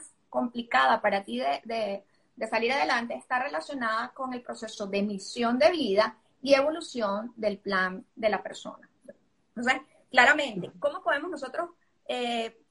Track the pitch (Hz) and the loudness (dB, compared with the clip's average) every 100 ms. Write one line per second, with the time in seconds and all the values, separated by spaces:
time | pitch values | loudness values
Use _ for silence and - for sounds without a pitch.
0 | - _ _ 247 247 240 233 254 262 214 | -6 _ _ -4 -2 -4 0 2 4 4
1 | 208 196 196 240 262 285 220 226 208 196 | 2 0 -2 -4 -2 -2 -4 -4 -4 -6
2 | _ _ _ - 226 226 233 277 302 247 | _ _ _ -10 -4 0 0 2 2 0
3 | 233 233 - 254 285 302 311 277 226 220 | -2 -8 -2 -2 -2 -4 -6 -4 -2 -2
4 | 247 - 254 247 - 233 220 - 202 202 | -4 -8 -8 -8 -10 -12 -12 -8 -4 -2
5 | 208 196 - 240 233 254 320 339 233 196 | -2 -4 -8 -2 0 6 6 6 2 4
6 | 226 - _ _ 262 269 294 330 320 247 | 2 -2 _ _ 4 4 4 -2 -6 -4
7 | 208 202 240 - 214 196 196 190 185 190 | -2 -2 -6 -4 -4 -2 0 0 0 -4
8 | - - 214 185 - - - - - _ | -14 -2 0 0 -4 -12 -12 -14 -20 _
9 | - - _ _ _ 226 240 302 - _ | -20 -20 _ _ _ -4 -2 -2 -4 _
10 | _ 254 254 302 269 196 - - 285 339 | _ 6 6 6 2 -4 -8 -4 -4 -2
11 | 349 285 349 294 254 - 339 - _ _ | -2 -2 -2 -8 -8 -6 -8 -10 _ _
12 | - 247 240 233 226 - _ | -8 -4 -2 -2 -4 -8 _